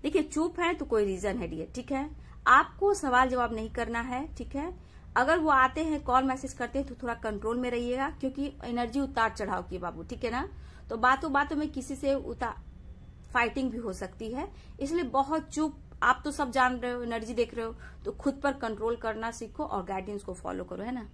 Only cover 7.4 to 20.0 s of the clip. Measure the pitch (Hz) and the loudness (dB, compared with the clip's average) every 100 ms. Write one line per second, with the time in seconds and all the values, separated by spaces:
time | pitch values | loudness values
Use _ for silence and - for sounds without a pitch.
7.4 | 220 240 247 240 240 254 277 - 262 269 | 0 0 0 0 0 0 -2 -2 -4 -2
8.4 | 285 - - 240 240 269 269 254 220 220 | -4 -4 -4 -2 0 0 0 2 2 2
9.4 | 202 185 - 185 175 165 170 247 240 240 | -2 -2 -4 -6 -6 -8 -10 -6 -2 -2
10.4 | 381 - - - - 226 247 269 330 277 | -4 -8 -16 -16 -8 4 6 6 4 2
11.4 | 285 294 294 285 254 269 277 277 - - | 2 0 -2 -4 -6 -2 2 2 0 -4
12.4 | 233 - - - - - - - - 254 | -4 -6 -14 -16 -16 -16 -16 -18 0 2
13.4 | 233 - 262 226 226 185 185 - 220 254 | 2 2 -2 -2 -6 -6 -8 -8 -6 -4
14.4 | 370 - - - 277 330 269 269 269 320 | -6 -10 -16 -6 -2 0 2 2 2 0
15.4 | 320 294 311 - - - - 254 294 285 | 0 -2 -2 -2 -16 2 4 4 0 -2
16.4 | 277 262 254 254 247 247 240 226 220 233 | 0 4 4 4 -2 -4 -2 -4 -2 0
17.4 | 233 233 226 226 - - 196 196 277 269 | 0 0 -6 -8 -16 -10 -10 0 -2 2
18.4 | 277 277 226 208 220 233 226 220 226 233 | -2 0 -4 -2 -2 0 -2 -2 -4 -6
19.4 | 220 - 302 - 180 190 | -10 -6 -4 -2 -2 -6